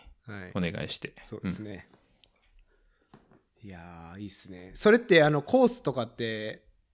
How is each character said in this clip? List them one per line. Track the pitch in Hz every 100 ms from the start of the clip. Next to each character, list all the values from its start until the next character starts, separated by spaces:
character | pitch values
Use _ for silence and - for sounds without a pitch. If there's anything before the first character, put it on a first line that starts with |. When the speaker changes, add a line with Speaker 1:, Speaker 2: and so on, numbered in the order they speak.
| - _ -
Speaker 1:
は | 101 92
い。 |
Speaker 2:
お | 101
願 | 87 92
い | 78
し | -
て。 | - -
Speaker 1:
そ | - 104
う |
で | 98
す | 92
ね。 | 104 92 - _ _ _ _ _ _ _ _ _ _ _ _ - _ _ _ _
Speaker 2:
う | 104
ん。 |
Speaker 1:
い |
や | 87 85 85 82 95
ー、 |
い |
い | 101
っ |
す | - 90
ね。 | 92 92
そ | - 214
れ | 240
っ |
て、 | 240 170
あ | 151
の、 | 151
コ | - 254
ー | 247
ス | -
と | -
か | 131
っ | 117
て | - 113 110 107 - _ _ _